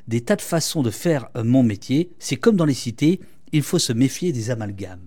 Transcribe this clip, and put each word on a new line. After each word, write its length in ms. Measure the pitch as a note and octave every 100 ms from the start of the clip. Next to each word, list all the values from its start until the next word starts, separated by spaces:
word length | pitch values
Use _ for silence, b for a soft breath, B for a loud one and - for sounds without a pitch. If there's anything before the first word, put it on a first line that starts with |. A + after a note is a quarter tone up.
| B
des 140 | A#2
tas 140 | A#2 G3+
de 60 |
façons 400 | - E3+ - E3
de 80 | A#2+
faire, 400 | - F3+ D3+ A#2 A#2+
euh, 60 |
mon 180 | A2+ C3
métier. 480 | B2 G2 - C3+ F3 -
C'est 180 | - C3+
comme 200 | - G#3
dans 100 | D#3
les 80 |
cités, 460 | B2+ A#2+ G#2+ D3 F#3 B B B
il 100 | D3+
faut 160 | C#3 F3+
se 140 | -
méfier 380 | A#2 C3 - F3+
des 180 | C3 A2
amalgames. » 520 | A#2+ G#2+ G2 F#2+ F2+